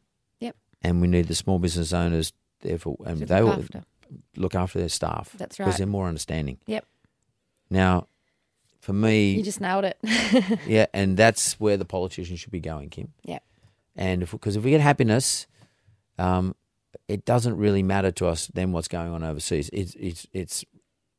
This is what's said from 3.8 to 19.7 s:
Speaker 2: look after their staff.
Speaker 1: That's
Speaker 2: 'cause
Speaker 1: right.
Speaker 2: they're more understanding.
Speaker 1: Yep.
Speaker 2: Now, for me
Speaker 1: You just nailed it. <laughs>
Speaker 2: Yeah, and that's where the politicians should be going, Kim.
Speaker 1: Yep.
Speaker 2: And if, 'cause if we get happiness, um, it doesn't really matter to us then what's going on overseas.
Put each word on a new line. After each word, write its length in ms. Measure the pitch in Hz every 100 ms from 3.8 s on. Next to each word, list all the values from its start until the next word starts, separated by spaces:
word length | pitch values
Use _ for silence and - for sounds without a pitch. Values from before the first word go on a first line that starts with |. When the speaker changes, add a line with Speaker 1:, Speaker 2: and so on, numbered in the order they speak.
| - _ - - _ -
Speaker 2:
look 200 | 90 92
after 240 | 92 95
their 100 | 85
staff. 440 | - 82 - - -
Speaker 1:
That's 180 | - -
Speaker 2:
'cause 100 | 190
Speaker 1:
right. 100 | -
Speaker 2:
they're 100 | 98
more 200 | 98 90
understanding. 500 | 80 - 80 71 65 -
Speaker 1:
Yep. 180 | 214 - _ _ _ _ _ _ _ -
Speaker 2:
Now, 380 | 95 92 90 - _ _ _ _ _ _ _
for 100 | -
me 380 | 101 110 107 101 98
Speaker 1:
You 80 |
just 180 | 202 196
nailed 240 | 185 196 196
it. 120 | -
<laughs> 640 | 220 226 220 240 185 214 -
Speaker 2:
Yeah, 200 | 110 -
and 220 | 98 98 92
that's 420 | 110 - - -
where 180 | 107 101
the 80 | 90
politicians 540 | 92 90 - 87 87
should 100 | -
be 80 | 90
going, 300 | 80 78 71
Kim. 240 | - - -
Speaker 1:
Yep. 180 | - - - _ _ _ _ -
Speaker 2:
And 280 | 95 90
if, 140 | 90 -
'cause 140 | 107 104
if 60 |
we 80 | 123
get 100 | 151
happiness, 640 | 143 143 117 113 - - - _ _ _ _ _ _ -
um, 360 | 90 92 92 - _ _ _ - -
it 180 | 101 -
doesn't 320 | 123 120 98
really 240 | 104 98
matter 300 | 95 98 95
to 160 | - 90
us 200 | 82 -
then 180 | 90 92
what's 160 | 85 -
going 240 | 85 85
on 120 | 85
overseas. 460 | 80 76 - 80 73